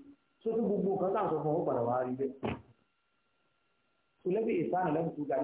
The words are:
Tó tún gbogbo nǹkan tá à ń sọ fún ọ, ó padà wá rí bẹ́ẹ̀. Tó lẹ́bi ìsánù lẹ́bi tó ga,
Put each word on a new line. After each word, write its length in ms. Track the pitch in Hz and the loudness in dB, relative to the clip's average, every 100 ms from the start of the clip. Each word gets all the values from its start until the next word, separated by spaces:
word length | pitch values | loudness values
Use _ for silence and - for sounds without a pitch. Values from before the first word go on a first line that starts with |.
| - - _ _ | -10 -20 _ _
Tó 120 | 226 | -2
tún 160 | 226 202 | 0 2
gbogbo 240 | 202 190 | 2 2
nǹkan 220 | 185 185 | 2 2
tá 80 | 220 | 2
à 40 | |
ń 40 | 175 | 0
sọ 80 | 156 | 0
fún 140 | 151 | 0
ọ, 40 | 202 | 0
ó 80 | |
padà 180 | 151 123 | 2 0
wá 140 | 117 127 | 2 0
rí 140 | 127 | 0
bẹ́ẹ̀. 200 | 127 135 - - - - - _ _ _ _ _ _ _ _ _ _ _ _ _ | -2 -4 -4 -6 -6 -12 -20 _ _ _ _ _ _ _ _ _ _ _ _ _
Tó 140 | _ 185 | _ -2
lẹ́bi 220 | 208 226 175 | 0 0 0
ìsánù 340 | 156 180 175 | 0 0 0
lẹ́bi 200 | 156 170 | 0 -2
tó 120 | 151 | -4
ga, 120 | 139 135 | -2 -2